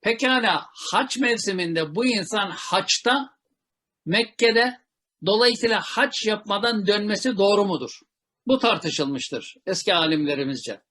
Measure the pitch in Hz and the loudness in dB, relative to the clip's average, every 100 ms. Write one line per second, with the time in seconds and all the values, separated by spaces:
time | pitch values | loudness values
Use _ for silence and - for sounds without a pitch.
0 | - 226 262 254 226 165 - - - 196 | -2 0 2 2 2 0 -2 -14 -2 -2
1 | 254 240 254 233 - 185 175 165 156 156 | -2 0 0 0 -2 -2 -2 -2 -2 0
2 | 254 226 170 214 196 160 - 190 190 - | 0 0 -2 -2 -4 -6 -2 -2 0 -2
3 | 240 269 269 _ _ _ _ _ _ _ | 2 0 0 _ _ _ _ _ _ _
4 | - 190 226 _ 233 226 247 247 _ _ | -2 0 0 _ 2 4 2 -2 _ _
5 | _ _ 160 214 247 233 233 214 - - | _ _ 0 4 4 2 0 0 -2 0
6 | 269 - 220 208 208 202 233 226 190 208 | 0 0 -2 -4 -2 -2 0 0 0 0
7 | 208 208 262 220 196 143 101 175 123 - | 0 -2 -2 2 4 4 2 -2 -6 -14
8 | _ _ _ _ - 262 262 190 160 143 | _ _ _ _ 0 2 2 0 -2 -2
9 | 139 139 - 123 - - - 185 - 180 | -2 -4 -6 -10 -12 -14 -6 -4 0 0
10 | 160 156 147 143 135 131 113 101 _ | 2 0 0 -2 -4 -6 -10 -14 _